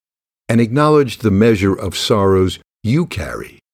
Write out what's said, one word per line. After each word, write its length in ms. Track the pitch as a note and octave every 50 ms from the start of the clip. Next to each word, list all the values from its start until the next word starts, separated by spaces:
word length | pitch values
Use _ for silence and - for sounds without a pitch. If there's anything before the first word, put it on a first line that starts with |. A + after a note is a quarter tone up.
| _ _ _ _ _ _ _ _ _ -
and 100 | A#2 A#2
acknowledge 600 | A#2+ G#2+ B2 D3 D3+ D3+ D3+ D3 C#3 A2+ - -
the 120 | - G#2
measure 420 | F#2+ G2 A2+ A#2 A2+ F#2 G2 G2 F#2
of 220 | - G2 F2+ -
sorrows 640 | - - - A#2+ G#2 G2 G2 F#2+ F#2 F#2 F#2 - - _ _ _ _ -
you 220 | G#2+ C3 E3 F3
carry. 540 | - - - D#2 - A#1 G#1+ - - - _ _ _